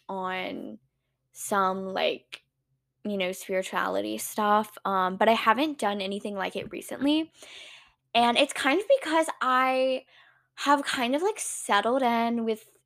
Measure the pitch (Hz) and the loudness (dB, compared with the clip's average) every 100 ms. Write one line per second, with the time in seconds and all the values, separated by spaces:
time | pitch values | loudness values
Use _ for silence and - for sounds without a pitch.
0 | - 190 185 185 196 - - 220 _ _ | -12 -8 -6 -6 -6 -8 -12 -16 _ _
1 | _ _ _ - - 202 190 190 190 190 | _ _ _ -14 -4 0 0 -2 -6 -2
2 | 156 - - - _ _ _ _ _ _ | -2 -2 -10 -20 _ _ _ _ _ _
3 | 208 202 180 190 - 190 190 185 185 190 | -6 -4 -4 -6 -4 -4 -2 -2 -2 -2
4 | 214 220 - - 208 208 214 - 196 190 | -4 -6 -6 -2 4 4 2 -6 -2 0
5 | 185 190 214 226 220 226 311 285 208 202 | 0 2 4 4 4 2 2 0 -2 -2
6 | 190 202 214 196 185 190 - - - - | -6 -6 -8 -6 -6 -6 -10 -12 -10 -2
7 | 277 311 320 - - - - - - _ | 2 2 0 -10 -20 -20 -20 -20 -20 _
8 | _ 233 240 240 285 - 269 320 427 539 | _ 2 4 4 2 0 0 2 2 2
9 | 320 320 320 - 254 254 262 262 262 254 | 4 2 0 -2 0 2 2 2 0 -2
10 | - - - _ _ - 277 285 277 - | -8 -20 -20 _ _ -4 2 2 2 -2
11 | 240 285 381 415 - - - 202 226 262 | 0 0 0 -2 -8 -8 0 2 2 2
12 | 247 233 233 233 226 220 - _ | 2 2 0 0 -2 -4 -8 _